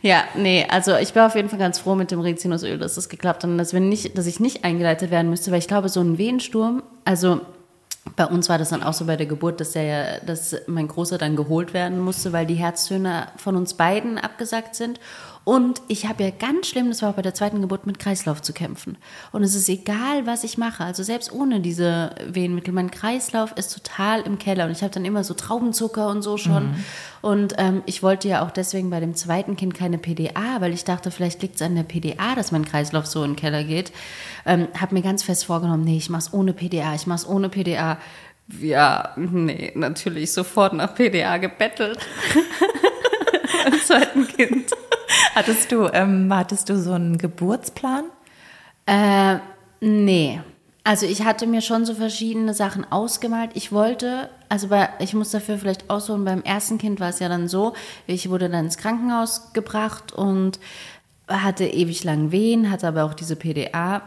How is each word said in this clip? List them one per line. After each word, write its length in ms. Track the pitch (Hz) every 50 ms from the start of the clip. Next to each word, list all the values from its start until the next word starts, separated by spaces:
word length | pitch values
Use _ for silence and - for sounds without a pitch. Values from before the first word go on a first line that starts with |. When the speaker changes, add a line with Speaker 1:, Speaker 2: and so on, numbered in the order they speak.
Speaker 1:
Ja, 220 | - 208 185 170 - - -
nee, 280 | - 202 190 185 180 - -
also 240 | - 185 180 196 185
ich 220 | - 175 190 -
war 100 | 226 226
auf 80 | 220 220
jeden 140 | 214 208 208
Fall 100 | 220 196
ganz 220 | 196 180 175 -
froh 160 | - 190 190
mit 160 | 190 185 175 185
dem 80 | 170
Rizinusöl, 580 | 165 175 170 170 - 180 165 170 180 - - 156
dass 180 | 165 165 -
es 120 | - 185 -
geklappt 340 | - - - 180 170 - -
hat 80 | 175
und 80 | 175 170
dass 140 | 175 170 -
wir 80 | 180
nicht, 360 | 185 196 208 214 208 - -
dass 100 | 190 175
ich 120 | 170 175 -
nicht 260 | 220 254 269 - -
eingeleitet 460 | 175 170 175 175 170 160 165 180 170
werden 180 | 175 170 170 165
müsste, 220 | 170 175 - -
weil 80 | 180 175
ich 80 | 170
glaube, 220 | - 202 208 190 190
so 120 | 185 185
ein 180 | 175 170 165 160
Wehensturm, 680 | 202 226 247 254 240 - - 220 220 226 240 254 - - - - _
also 360 | - 190 170 180 185 175 147 - - - - - _ _ _ _ _ - - _ - -
bei 100 | - 175
uns 240 | 151 175 175 170 -
war 100 | 175 160
das 100 | 160 -
dann 160 | 170 - -
auch 80 | 151 160
so 120 | - 170
bei 100 | 160 160
der 100 | 156 160
Geburt, 340 | 147 151 147 - 170 170 170
dass 120 | 160 151 -
der 100 | 165 156
ja, 220 | 151 147 147 143 - - - -
dass 300 | - 165 160 165 - - - - -
mein 180 | 170 165 151
Großer 320 | 151 156 - 170 170 185 170
dann 160 | 160 151 151
geholt 400 | 151 147 143 160 165 175 170 -
werden 240 | 185 180 180 185 180
musste, 340 | 185 185 185 - - 185 170
weil 140 | 165 165
die 80 | 160 170
Herztöne 720 | 165 170 170 170 - - - 190 190 190 185 175 165 - - - -
von 180 | - 202 190
uns 180 | 180 180 175 -
beiden 440 | - 170 170 190 214 226 240 226 214
abgesagt 580 | - - - - 233 226 - 226 226 226 -
sind. 240 | - 233 233 240 240 - - - - - - - - _
Und 360 | - 247 262 247 247 247 - - -
ich 180 | 220 208 -
habe 180 | 214 220 - 202
ja 60 | 190
ganz 360 | 190 - - 247 285 349 381
schlimm, 220 | - - 254 247 240
das 100 | 233 -
war 80 | 220 208
auch 40 | 196
bei 80 | 196 185
der 100 | 190 180
zweiten 300 | - 208 208 214 208 196
Geburt, 240 | 185 196 190 -
mit 120 | 202 196 -
Kreislauf 440 | - 202 196 185 - 165 151 151 147
zu 100 | - 160
kämpfen. 460 | - 170 - - - - - - - - - - - - - -
Und 100 | 208 208
es 100 | 196 196
ist 120 | 202 190 -
egal, 560 | 185 190 - - 208 214 240 269 294 285 254
was 180 | 233 233 240 -
ich 140 | 233 - 233
mache. 260 | 233 233 226 - 165
Also 180 | 175 180 185 190
selbst 300 | 202 233 240 240 - -
ohne 280 | 247 277 269 240 208
diese 500 | 175 175 170 170 175 175 170 170 165 - - - -
Wehenmittel, 480 | - 180 185 180 175 180 175 175 - 180
mein 160 | 185 180 180
Kreislauf 640 | - - - 220 240 262 254 - - 226 220 220 -
ist 160 | - 196 - -
total 480 | - - - - - 196 208 220 226 -
im 160 | - 202 190
Keller. 280 | - 202 196 185 170
Und 60 | 165 165
ich 100 | 165 196
habe 100 | 196 196
dann 140 | 190 185
immer 180 | 185 208 208 190
so 80 | 202 170
Traubenzucker 760 | - - - 220 240 240 240 226 - 226 220 226 220 214 208
und 120 | 202 208
so 160 | 202 208 208
schon. 360 | 208 208 170 165 151 139 139 143
Speaker 2:
Mhm. 120 | 165 202 - - - - - - - -
Speaker 1:
Und, 320 | 208 202 202 202 196 -
ähm, 260 | - 190 190 185 190 -
ich 160 | - 190 - -
wollte 260 | 190 190 190 - 202
ja 160 | 190 - 165
auch 60 | 175
deswegen 400 | - - 185 185 - 190 185 180
bei 100 | 175 165
dem 140 | 165 165 170
zweiten 420 | 160 - 175 165 180 196 - 202
Kind 160 | - 190 185 175
keine 240 | - 180 175 170
P 180 | 165 170 170 165
D 180 | 160 160 - -
A, 260 | - 208 240 262 240
weil 140 | 185 170 170
ich 100 | 175 -
dachte, 260 | - 180 175 - 185
vielleicht 300 | 175 - 180 175 165 175
liegt's 220 | - 185 - - 151
an 140 | 165 175
der 60 | 170 160
P 160 | 165 - 170
D 160 | 165 160 - -
A, 160 | 190 226 262
dass 180 | 254 202 - 170
mein 140 | 156 151
Kreislauf 400 | 151 - 147 147 147 - 156 151
so 180 | 151 - 156 151
in 60 | 143
den 60 | 143
Keller 280 | 143 - 156 147 151 151
geht. 260 | 151 156 170 190 - - - - - - - - - - - -
Ähm, 240 | - 180 175 175 - - -
hab 140 | 196 185 196
mir 80 | 185 175
ganz 200 | 190 196 196 -
fest 240 | - 180 175 -
vorgenommen, 360 | - 175 165 170 170 165 156 160
nee, 140 | 165 160
ich 140 | 160 156 -
mach's 240 | 170 165 160 - -
ohne 180 | 202 196 190 175
P 160 | - 175 180
D 140 | 175 165 156
A, 120 | 156 151
ich 120 | 151 -
mach's 200 | 185 175 170 170
ohne 220 | - 202 196 196 190
P 160 | 185 196 185
D 140 | 175 170 -
A. 180 | 160 160 156 160 - - - - - - - _ _ - 135 80
Ja, 520 | - 156 147 135 147 139 - - - - -
nee, 560 | - 165 180 175 180 165 156 143 170 - - -
natürlich 580 | - 160 131 170 - - 196 165 156 151 156 -
sofort 400 | - 180 - - 220 202 196 190
nach 200 | 156 156 190 -
P 140 | - 247 220
D 160 | 185 175 165
A 140 | 190 175 175
gebettelt. 600 | 190 180 - - 220 226 220 - 233 208 226 - - - - - - - -
<laughs> 440 | 302 339 330 - - 339 392 381 - - - - - - 494 - 440 - - - 320 - - - 339 -
Beim 160 | 277 262 302
zweiten 460 | - - 339 254 269 - - 262 262 -
Kind. 420 | - - 247 233 240 262 - - - - - - - 466 - - - - - - -
Speaker 2:
Hattest 380 | 214 208 220 226 220 - - 247
du, 140 | 226 208 180 -
ähm, 400 | 175 190 196 196 190 190 190 196
hattest 340 | 190 180 180 208 196 - -
du 100 | 202 196
so 140 | 175 175 185
einen 260 | 175 175 170 170 160
Geburtsplan? 840 | 175 175 175 - 175 180 214 254 - - - - - 262 254 277 302 339 - _ _ - - - - - - - - - _ _ _
Speaker 1:
Äh, 500 | - 202 202 208 202 202 196 196 196 190 180 - - - - - _ _ _
nee. 600 | - 214 214 214 202 202 190 175 156 139 113 170 151 - - _ _ _ _ _ _
Also 200 | 214 214 202 208
ich 180 | 165 190 196 214
hatte 220 | 226 214 220 233
mir 140 | 226 233 226
schon 240 | 226 - 233 226 233
so 100 | 226 226
verschiedene 600 | 214 226 220 220 - 226 226 226 220 220 220 208
Sachen 360 | 208 208 196 190 196 190 -
ausgemalt. 600 | - 190 214 233 - - - 233 226 226 233 226 226
Ich 180 | - - - 202
wollte, 580 | 208 214 226 247 240 247 247 247 254 269 - - - - _
also 200 | 208 208 202 196
bei, 200 | 202 202 190 - - -
ich 120 | - 190 -
muss 160 | 214 214 208
dafür 280 | - 214 202 - 214 202
vielleicht 320 | 196 196 190 190 - -
ausholen, 340 | 208 208 208 - 214 208 202
beim 180 | 190 185 185 -
ersten 360 | - 196 208 - - 220 214
Kind 200 | - 214 202 196
war 120 | 185 175
es 80 | 180 -
ja 100 | 185 175
dann 200 | 175 175 175 170
so, 260 | 175 185 208 226 226 - - - - - -
ich 240 | - 180 180 - 185
wurde 180 | 185 180 185 175
dann 160 | 175 170 156
ins 120 | 165 - -
Krankenhaus 760 | - 214 226 233 233 247 240 233 226 226 - - - - -
gebracht 600 | 220 208 - - 214 214 220 214 - - - -
und 460 | - 196 196 196 190 190 190 190 - - - - - - - - - _ _ _ _ _ -
hatte 380 | 190 196 196 196 185 185 190
ewig 380 | - - 156 180 165 170 - -
lang 280 | 175 151 151 151 156 170
Wehen, 380 | 190 214 226 233 233 226 202
hatte 180 | 196 185 - 170
aber 160 | 156 160 156
auch 100 | 151 151
diese 220 | - 170 165 165
P 160 | 156 - 160 156
D 220 | 151 139 - -
A 260 | 170 170 180 196 202 -